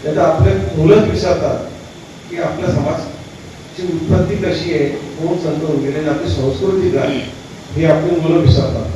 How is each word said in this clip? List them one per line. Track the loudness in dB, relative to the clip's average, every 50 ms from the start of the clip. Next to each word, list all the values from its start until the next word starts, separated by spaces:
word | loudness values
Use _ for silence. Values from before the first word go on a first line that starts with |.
| -4
नाहीतर | -2 0 2
आपले | 2 2 4 4 4 4 4 0 -2 -4 -2 2
मुलंच | 6 6 8 8 6 4
विचारतात | 0 0 0 0 0 0 0 -2 -2 -4 -6 -10 -14 -16 -18 -18 -18 -20 -20 -20 -20 -20 -16 -12
की | -6 -4
आपल्या | -4 -4 -4 -2 -2 0
समाजाची | 0 0 0 0 -2 -4 -6 -10 -12 -14 -16 -18 -18 -18 -18 -18 -18 -18 -20 -16 -10 -8 -4
उत्पत्ती | -4 -4 -4 0 2 2 2 2 0 -2
कशी | -2 0 -2 -2 -2 -2 -2 0
आहे, | 0 0 0
कोण | -2 -6 -8 -10 -8 -4 -2 -2 -2 0
संत | -2 -2 -2 -2 -2
होऊन | 0 0 0
गेले | 0 -2 -2 -2
आणि | -2 -2
आपली | -2 -2 -2 -2
संस्कृती | -2 0 0 -2 0 0 0 0 2 2 2 2
काय, | 2 2 0 0 -2 -4 -6 -8 -12 -16 -18 -18 -18 -18 -16 -8
हे | -4 2 4
आपली | 4 4 4 4 2 0 2
मुलं | 2 2 2 4
विचारतात. | 6 6 6 6 4 0 -2 -4 -4 -6 -8